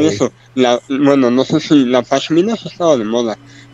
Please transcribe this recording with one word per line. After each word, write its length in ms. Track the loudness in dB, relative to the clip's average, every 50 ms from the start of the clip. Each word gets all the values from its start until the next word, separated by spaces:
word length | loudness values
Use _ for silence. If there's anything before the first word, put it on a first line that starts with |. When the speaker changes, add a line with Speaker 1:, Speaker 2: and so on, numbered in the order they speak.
Speaker 1:
de 20 | 2
Speaker 2:
güey. 120 | 0 0
Speaker 1:
eso. 160 | -2 -4 -4 -6 _ _ _ -2
La, 240 | 0 0 2 0 -2 -4 -6
bueno, 420 | -4 0 2 2 2 2 2 2
no 120 | 2 0 0
sé 140 | 0 -2 -2
si 240 | 0 2 2 2 2
la 160 | 2 0 -2
pashmina 560 | 0 -2 -2 -4 -2 -2 0 0 0 0 -2
sí 100 | -6 -10
estaba 300 | -12 -8 -2 0 0 0
de 80 | 0 -2
moda, 320 | -2 -2 -2 -2 -4 -6 -10 -14 -20 -20 -20 -20 -10